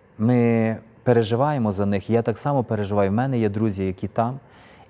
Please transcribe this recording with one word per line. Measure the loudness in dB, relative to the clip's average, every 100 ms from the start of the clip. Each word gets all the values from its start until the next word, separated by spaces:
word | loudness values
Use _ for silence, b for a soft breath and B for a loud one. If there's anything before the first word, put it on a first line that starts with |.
| _ -2
ми | 2 4 4 2 0 -2 -10 -4
переживаємо | 2 2 2 0 0 0 0
за | 0 0
них. | -2 0
Я | 0
так | 0 -4
само | -2 -2
переживаю. | -2 -4 -2 0 2
В |
мене | 0 -2 0
є | 0
друзі, | 0 -2 -2 -4
які | -4 -4
там. | -2 -2 -4 B B B B